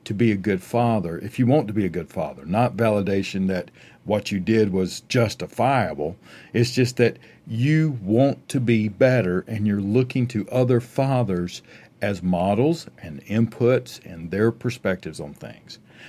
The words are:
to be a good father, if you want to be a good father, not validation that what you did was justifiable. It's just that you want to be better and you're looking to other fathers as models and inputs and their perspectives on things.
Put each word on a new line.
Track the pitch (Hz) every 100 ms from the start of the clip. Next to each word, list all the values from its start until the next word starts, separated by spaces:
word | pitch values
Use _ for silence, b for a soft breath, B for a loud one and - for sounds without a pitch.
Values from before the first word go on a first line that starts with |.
to | -
be | 101 117
a | 98
good | 98 92
father, | - 117 120 110 82 85
if | 101 -
you | 120
want | 147 110
to |
be | 107
a | 92
good | 85 80
father, | - 76 67
not | 73 104 123 95
validation | 113 104 95 98 98 95 95
that | 92 - B B B
what | - 104 -
you | 101
did | 90 110 107
was | 92 90 - -
justifiable. | 127 113 - - - 123 135 90 71 76 101 B B B
It's | 113 120
just | - 123 -
that | 117 - B B
you | - 113 135 156 160 127
want | 95 113 139 - -
to | 139
be | 113 113 107
better | 98 131 127 92 92 -
and | 110 104
you're | 101
looking | 98 117 127 135 120
to | 107 92
other | 127 123 123
fathers | 120 - 135 127 104 90 87 - - B B -
as | 104 92
models | 90 87 95 101 143 170 - -
and | 87 69
inputs | - 110 113 - 120 127 - - -
and | 85 82
their | 95 113
perspectives | 117 123 - 101 90 - 78
on | 71
things. | 71 55 - - - B B